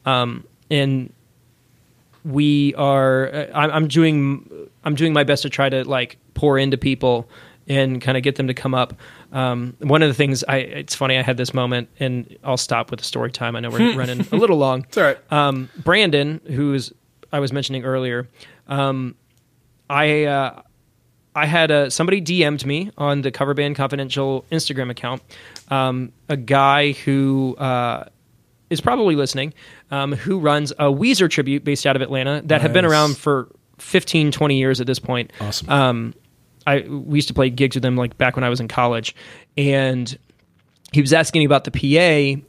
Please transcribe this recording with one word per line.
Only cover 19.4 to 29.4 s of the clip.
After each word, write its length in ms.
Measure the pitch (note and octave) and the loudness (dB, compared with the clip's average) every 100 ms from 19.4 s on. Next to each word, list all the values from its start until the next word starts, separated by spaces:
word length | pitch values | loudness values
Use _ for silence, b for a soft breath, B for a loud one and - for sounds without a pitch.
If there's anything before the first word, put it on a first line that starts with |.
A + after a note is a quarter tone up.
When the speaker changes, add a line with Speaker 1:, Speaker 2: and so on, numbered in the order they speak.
| _ _ _ _ - | _ _ _ _ -4
Speaker 1:
I, 360 | C#3+ D3+ D3+ D3+ | 2 2 2 2
uh, 360 | C#3 C3 - - _ _ _ _ _ _ - | 0 -2 -6 -20 _ _ _ _ _ _ -2
I 100 | D3+ | 0
had, 240 | E3+ D#3+ | 2 4
uh, 180 | D3 C#3 | 4 2
somebody 320 | - E3+ G3 | 0 0 0
D 220 | D#3+ F3+ D3+ | 0 0 0
M'd 180 | D3 C3+ | 0 -4
me 260 | C#3+ G3 - | -4 -6 -4
on 240 | C#3+ C#3+ | -2 -2
the 100 | C3+ | -2
Cover 240 | - C#3 C#3 | -2 -2 0
Band 200 | C#3+ D3 | -2 -2
Confidential 680 | C#3 C#3 C3+ C3+ C3+ C3+ - | -4 -4 -6 -4 -2 -4 -4
Instagram 400 | D#3+ - C3+ B2 | -4 -4 -6 -6
account, 320 | B2 B2 B2+ - B B B B | -6 -8 -8 -12 B B B B
um, 400 | C3+ C3 B2+ B2+ - - | -2 0 -2 -6 -12 -8
a 80 | C#3+ | -6
guy 540 | A2+ C#3 C#3 C#3+ C#3+ | 0 4 4 4 2
who, 640 | C3+ - C#3 C3+ C3+ C3 A#2+ | -2 0 2 2 0 -2 -2
uh, 480 | C3+ B2+ A#2+ A#2 - _ _ _ _ _ - | -2 -2 -2 -4 -10 _ _ _ _ _ -8
is 120 | E3+ | -4
probably 340 | - B3 G#3 D3+ | 0 2 2 2
listening, 380 | C3+ C3+ | 0 -2